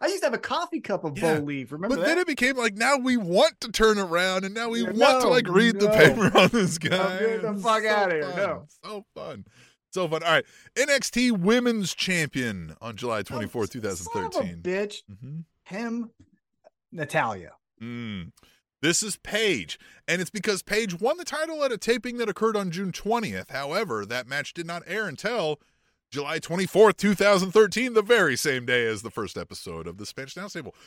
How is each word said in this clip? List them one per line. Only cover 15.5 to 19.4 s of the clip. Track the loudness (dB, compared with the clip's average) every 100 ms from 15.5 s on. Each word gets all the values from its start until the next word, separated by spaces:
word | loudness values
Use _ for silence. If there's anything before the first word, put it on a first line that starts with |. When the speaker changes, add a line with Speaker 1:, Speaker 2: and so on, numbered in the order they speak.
| _
Speaker 1:
Him, | -14 -10 -6 -6 -8 -14 _ _ _ _ _ _ _
Natalia. | -10 -4 -2 -2 -4 -12 -20 _ _
Speaker 2:
Mm. | -14 -10 -10 -10 -12 -16 _ _ _ _
This | 0 0
is | -2 -8
Paige, | -6 -2